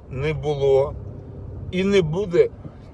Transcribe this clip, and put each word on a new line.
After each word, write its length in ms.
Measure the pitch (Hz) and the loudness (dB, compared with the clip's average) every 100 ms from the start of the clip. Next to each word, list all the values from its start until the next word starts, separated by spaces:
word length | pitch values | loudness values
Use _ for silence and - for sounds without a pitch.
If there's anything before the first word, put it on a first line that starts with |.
| - | -12
не 240 | 127 147 | -6 -4
було 600 | 147 143 143 139 135 143 - - - - - - - - | -2 -2 0 4 4 4 -2 -12 -12 -14 -14 -12 -12 -6
і 120 | 180 | -2
не 180 | 190 202 | 2 4
буде 480 | 160 165 208 170 143 - - - - | 4 0 0 4 4 0 -16 -16 -18